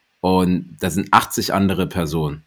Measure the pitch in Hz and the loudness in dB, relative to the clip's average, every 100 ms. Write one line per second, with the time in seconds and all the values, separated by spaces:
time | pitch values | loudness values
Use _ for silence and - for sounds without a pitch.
0 | _ _ 92 92 90 90 - - 92 85 | _ _ 0 2 2 0 -4 -8 -6 -4
1 | - 107 - - - 98 98 92 90 95 | 2 2 2 -4 -2 2 2 0 -2 -2
2 | 80 80 76 73 | -4 -2 -4 -6